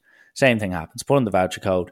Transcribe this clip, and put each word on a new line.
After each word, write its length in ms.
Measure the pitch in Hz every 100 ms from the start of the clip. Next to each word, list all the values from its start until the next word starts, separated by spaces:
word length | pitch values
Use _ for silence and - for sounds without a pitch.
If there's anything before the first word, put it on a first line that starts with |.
| _ _ _
Same 260 | - 135 110
thing 120 | 98
happens. 320 | 90 80 -
Put 160 | - 139
in 40 |
the 80 | 110
voucher 300 | 92 92 -
code. 300 | 101 92 87